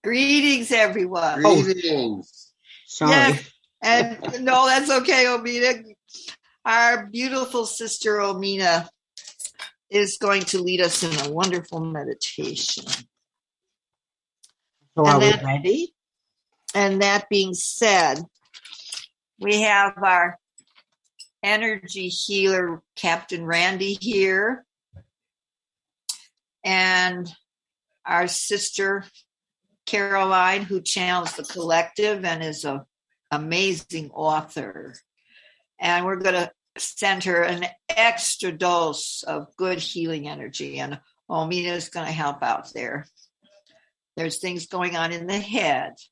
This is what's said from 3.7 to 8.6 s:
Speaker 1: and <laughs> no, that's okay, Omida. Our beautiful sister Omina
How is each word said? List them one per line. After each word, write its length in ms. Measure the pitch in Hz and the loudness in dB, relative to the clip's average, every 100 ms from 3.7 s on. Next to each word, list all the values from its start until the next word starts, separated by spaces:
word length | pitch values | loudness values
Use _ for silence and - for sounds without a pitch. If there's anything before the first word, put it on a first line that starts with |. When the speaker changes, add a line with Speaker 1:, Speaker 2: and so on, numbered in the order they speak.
| _ | _
Speaker 1:
and 380 | 220 233 233 226 | 4 4 2 -4
<laughs> 180 | - 247 254 | -8 -2 2
no, 220 | 254 262 | 4 6
that's 220 | 262 294 | 4 4
okay, 360 | 269 254 269 247 | 2 4 4 4
Omida. 580 | 247 233 240 247 233 220 208 _ - - - _ _ | 2 -2 2 2 2 -6 -20 _ -20 -20 -20 _ _
Our 440 | - 226 233 233 202 | 0 4 4 4 -4
beautiful 580 | 226 254 262 254 247 220 | -6 -4 -2 -2 -4 -4
sister 520 | - 226 - 226 208 | -6 -8 -4 -2 0
Omina 680 | 202 185 196 196 | 0 -2 -4 0